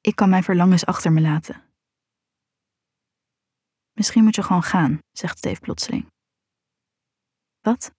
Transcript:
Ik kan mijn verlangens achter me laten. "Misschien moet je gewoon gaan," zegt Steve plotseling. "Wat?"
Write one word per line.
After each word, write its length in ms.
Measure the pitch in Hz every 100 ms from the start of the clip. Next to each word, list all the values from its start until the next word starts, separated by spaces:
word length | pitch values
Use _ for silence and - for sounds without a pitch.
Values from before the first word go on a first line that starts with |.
Ik 160 | - -
kan 120 | 196
mijn 140 | 185
verlangens 440 | 180 180 180 180 -
achter 260 | 180 165
me 80 | 160
laten. 520 | 156 151 - - _ _ _ _ _ _ _ _ _ _ _ _ _ _ _ _ _ _ _ _ _ _ _
"Misschien 320 | - 208 -
moet 100 | 220
je 80 | 214
gewoon 200 | 190 180
gaan," 360 | 170 185 151 147 -
zegt 280 | - - -
Steve 220 | - 95
plotseling. 500 | - - - - - _ _ _ _ _ _ _ _ _ _ _ _ _ _ _
"Wat?" 320 | - 247 -